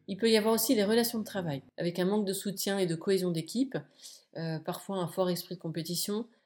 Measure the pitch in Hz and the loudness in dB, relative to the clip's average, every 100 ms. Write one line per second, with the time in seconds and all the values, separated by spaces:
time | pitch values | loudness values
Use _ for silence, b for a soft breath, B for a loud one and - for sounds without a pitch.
0 | - 196 226 220 214 226 226 233 196 226 | -12 0 4 6 6 4 4 4 4 4
1 | 233 226 208 202 170 139 - - 170 170 | 2 0 -4 -4 -2 -4 -6 -4 -2 0
2 | 180 208 196 196 208 190 - 196 180 165 | 2 2 0 -2 -4 -4 -2 0 0 0
3 | 202 190 180 165 160 226 262 160 B B | 0 2 2 -2 -2 -2 -2 -4 B B
4 | B B B - 165 160 160 175 - 196 | B B B -8 -6 -4 -6 -8 -6 -4
5 | 170 180 180 175 - 180 165 160 165 170 | -2 0 0 0 -4 -8 -6 -6 -4 -4
6 | - 208 226 b | -4 -4 -6 b